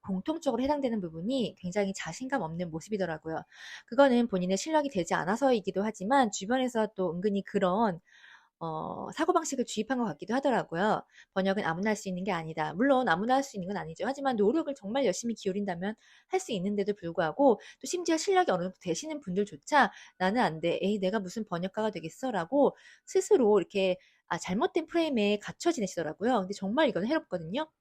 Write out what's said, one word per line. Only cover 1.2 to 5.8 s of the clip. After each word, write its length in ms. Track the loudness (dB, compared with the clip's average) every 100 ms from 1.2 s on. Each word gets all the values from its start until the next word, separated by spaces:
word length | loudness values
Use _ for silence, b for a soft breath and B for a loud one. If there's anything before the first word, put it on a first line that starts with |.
| -2 0 -2 -4
굉장히 340 | -6 -2 -2
자신감 480 | -4 -10 -10 -4 -4
없는 300 | -4 -6 -6
모습이더라고요. 720 | -6 -6 -4 -2 -4 -6 -8 -8 B B B -6
그거는 420 | 4 6 6 2
본인의 300 | 0 0 0
실력이 320 | 2 0 2
되지 240 | -2 0
않아서이기도 680 | 0 0 2 4 2 0 -2